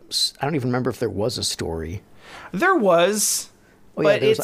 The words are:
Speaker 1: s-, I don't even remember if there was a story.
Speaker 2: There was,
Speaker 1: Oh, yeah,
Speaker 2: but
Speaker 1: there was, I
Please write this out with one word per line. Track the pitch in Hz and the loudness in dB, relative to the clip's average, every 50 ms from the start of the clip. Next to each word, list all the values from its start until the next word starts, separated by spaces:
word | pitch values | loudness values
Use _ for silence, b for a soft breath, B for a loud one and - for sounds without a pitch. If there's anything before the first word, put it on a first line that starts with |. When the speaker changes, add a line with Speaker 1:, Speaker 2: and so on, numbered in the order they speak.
| - - | -16 -8
Speaker 1:
s-, | - - - - - - | -4 -2 -2 -2 -4 -4
I | 135 | -4
don't | 143 170 | -2 -2
even | 139 117 127 | 0 0 0
remember | 123 127 123 131 | -2 0 -2 -2
if | 107 - | -2 -2
there | 123 104 | -4 -4
was | 95 95 107 120 - - | -2 -2 -4 -2 -2 -4
a | - | -4
story. | - - - 90 85 82 82 80 80 90 104 - _ B B B B B B B B | -6 -4 -4 -6 -6 -4 -6 -6 -8 -10 -10 -12 _ B B B B B B B B
Speaker 2:
There | B 190 330 381 381 | B 0 2 2 2
was, | 311 208 185 170 170 175 190 214 214 - - - - - - _ b b b b b b - - | 4 4 4 4 6 4 4 2 0 0 -2 -2 -4 -6 -10 _ b b b b b b -16 -6
Speaker 1:
Oh, | - | 0
yeah, | 151 151 208 | 2 4 4
Speaker 2:
but | - | 4
Speaker 1:
there | - 214 | 4 2
was, | - | 2
I | - | 2